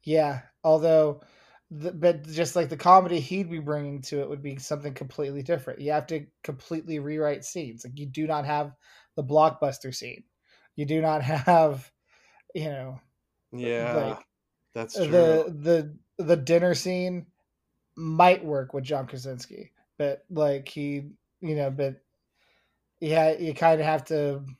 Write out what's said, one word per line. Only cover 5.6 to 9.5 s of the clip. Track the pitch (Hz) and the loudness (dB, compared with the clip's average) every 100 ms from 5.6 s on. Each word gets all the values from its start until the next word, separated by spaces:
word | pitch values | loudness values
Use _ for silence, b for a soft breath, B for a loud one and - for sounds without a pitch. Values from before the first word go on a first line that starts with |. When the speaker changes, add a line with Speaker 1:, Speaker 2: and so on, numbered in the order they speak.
| - - | -6 -8
Speaker 1:
You | 143 | -4
have | 151 151 | -4 -2
to | 160 147 _ | -8 -8 _
completely | - 131 - 165 165 151 | -12 -12 -10 -10 -6 -8
rewrite | 143 151 151 147 | -6 -2 -2 -4
scenes. | - 185 135 113 | -8 -10 -10 -12
Like, | 123 127 | -16 -12
you | 143 | -10
do | 131 156 | -6 -4
not | 151 143 | -2 -2
have | 147 143 - b b b - | -4 -4 -10 b b b -8
the | |
blockbuster | 135 151 156 | 2 6 6